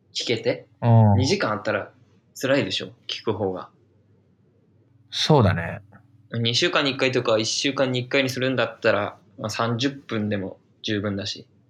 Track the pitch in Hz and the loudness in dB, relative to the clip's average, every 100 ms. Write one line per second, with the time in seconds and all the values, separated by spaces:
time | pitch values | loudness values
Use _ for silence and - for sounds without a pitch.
0 | _ - - - - 139 - _ 120 113 | _ -8 -4 -2 -2 -4 -6 _ 4 6
1 | 110 104 131 202 127 104 110 104 92 - | 8 6 4 2 0 -2 -2 -4 -6 -14
2 | _ _ _ - 127 139 98 - - - | _ _ _ -6 0 0 0 -4 -8 -12
3 | - - - 104 101 92 - _ _ _ | -12 -8 -4 -4 -4 -6 -10 _ _ _
4 | _ _ _ _ _ _ _ _ _ _ | _ _ _ _ _ _ _ _ _ _
5 | _ - - 151 101 80 85 85 - - | _ -4 4 6 6 2 -4 -10 -14 -20
6 | _ _ _ 117 117 120 175 170 143 131 | _ _ _ -4 -2 0 0 2 0 0
7 | 131 127 123 110 110 - 143 131 131 127 | 0 2 2 2 0 -2 -2 0 0 -2
8 | 123 139 131 127 131 127 113 - 113 101 | -2 0 0 -2 -2 0 -2 0 0 2
9 | 101 - _ - 107 - 117 120 139 139 | 0 -6 _ -10 -8 -2 -2 0 -2 -4
10 | - 113 104 104 95 - _ _ - 107 | -6 -4 -2 -4 -6 -12 _ _ -6 -4
11 | 104 98 95 - - _ _ | -4 -4 -6 -10 -16 _ _